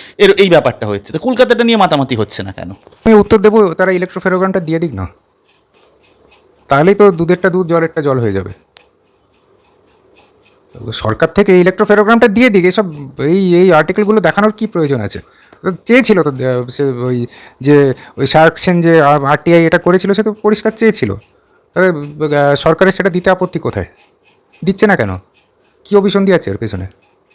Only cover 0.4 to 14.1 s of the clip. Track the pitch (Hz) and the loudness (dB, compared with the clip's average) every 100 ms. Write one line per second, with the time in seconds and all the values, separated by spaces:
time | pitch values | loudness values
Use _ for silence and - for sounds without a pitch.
0.4 | 196 165 135 - 107 101 101 160 240 240 | 4 4 2 -4 -6 -6 -6 -8 -4 0
1.4 | 247 226 233 226 180 151 127 117 104 - | 0 2 0 2 0 0 -2 -4 -4 -4
2.4 | 98 95 87 98 _ _ - 220 202 220 | -6 -12 -16 -18 _ _ 4 4 4 2
3.4 | 202 220 202 160 185 180 180 190 190 180 | 4 2 0 0 -2 -2 -4 -6 -4 -2
4.4 | 190 190 160 160 170 107 92 - _ _ | -2 -4 -4 -4 -4 -6 -10 -12 _ _
5.4 | _ _ _ _ _ _ _ _ _ _ | _ _ _ _ _ _ _ _ _ _
6.4 | _ _ _ 139 165 202 202 170 165 175 | _ _ _ 0 2 4 4 2 -2 0
7.4 | 190 180 170 170 160 160 143 131 117 95 | 0 -2 -2 -2 -2 -4 -2 -2 -2 -4
8.4 | 95 92 _ - _ _ _ _ _ _ | -8 -14 _ -20 _ _ _ _ _ _
9.4 | _ _ _ _ _ _ _ _ _ _ | _ _ _ _ _ _ _ _ _ _
10.4 | _ _ _ - 110 110 110 110 160 - | _ _ _ -18 -12 -8 -6 -2 -2 -2
11.4 | 202 180 180 185 208 208 208 233 233 202 | 2 4 2 0 0 2 2 2 2 2
12.4 | 254 196 175 180 190 147 139 131 139 185 | 2 2 0 -2 -4 -8 -16 -6 -2 0
13.4 | 190 175 185 160 160 196 202 | 2 2 4 4 2 -2 0